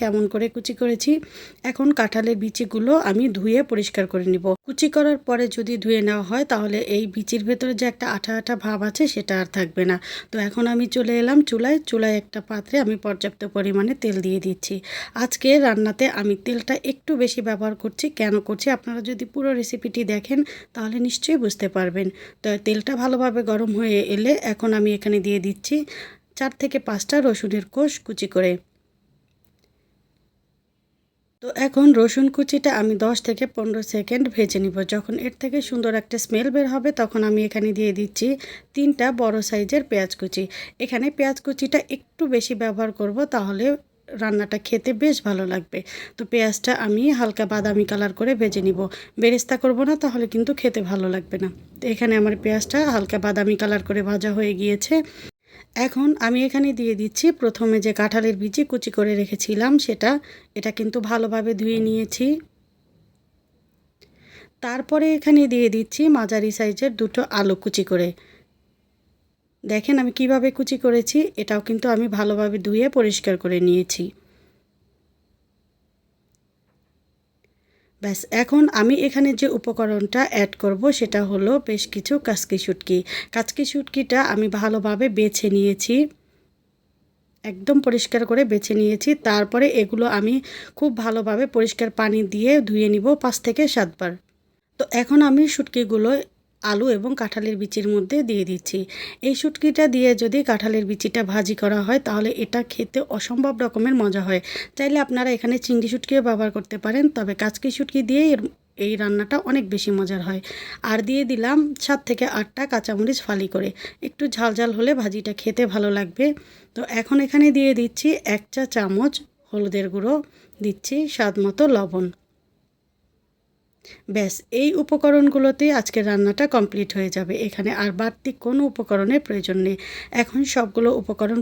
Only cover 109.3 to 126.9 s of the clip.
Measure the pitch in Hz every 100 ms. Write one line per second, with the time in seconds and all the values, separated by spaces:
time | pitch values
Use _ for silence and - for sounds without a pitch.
109.3 | 285 - 269 196 202 208 196 185 190 175
110.3 | 190 - - - - 226 220 208 269 254
111.3 | 233 240 302 294 277 - 277 - 233 247
112.3 | 214 208 - 277 233 220 208 226 269 -
113.3 | 196 190 190 190 - - - - - 294
114.3 | 220 233 214 233 214 240 277 214 208 208
115.3 | 208 220 214 233 208 208 202 180 170 285
116.3 | 294 - - _ 233 254 226 226 277 269
117.3 | 294 294 269 269 240 233 - 302 311 -
118.3 | 208 - 262 262 233 196 196 285 - 294
119.3 | _ _ 208 202 196 190 196 214 294 -
120.3 | _ _ _ 208 202 - 277 302 - 208
121.3 | 202 196 190 294 226 190 185 180 - _
122.3 | _ _ _ _ _ _ _ _ _ _
123.3 | _ _ _ _ _ - - - 202 196
124.3 | - - 240 294 359 294 302 294 294 285
125.3 | 277 269 269 294 277 214 226 208 202 202
126.3 | 202 285 247 208 202 196